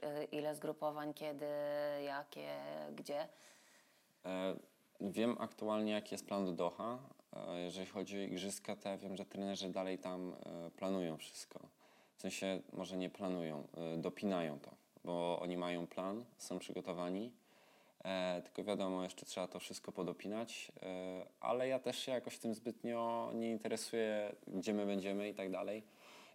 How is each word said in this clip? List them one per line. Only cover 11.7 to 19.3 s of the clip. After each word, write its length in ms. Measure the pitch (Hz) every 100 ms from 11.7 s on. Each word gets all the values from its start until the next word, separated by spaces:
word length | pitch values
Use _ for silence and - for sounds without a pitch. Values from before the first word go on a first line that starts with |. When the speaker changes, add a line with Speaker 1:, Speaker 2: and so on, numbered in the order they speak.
| _ - - - -
Speaker 2:
W 40 |
sensie, 400 | 98 - 95 92 -
może 240 | - 90 92
nie 140 | 90
planują, 580 | - 95 90 82 73 - - 82
e, 40 | 82
dopinają 640 | 82 - 104 90 80 71
to, 100 | 69 - _ -
bo 340 | 85 87 87 85
oni 140 | 87 90
mają 300 | 87 87 85
plan, 380 | - 95 107 120 -
są 200 | - 90
przygotowani. 760 | - 90 95 90 87 95 120 - - - - - - _
E, 380 | 92 95 92 90
tylko 220 | - -
wiadomo, 380 | 98 101 95 92
jeszcze 240 | 92 -
trzeba 220 | -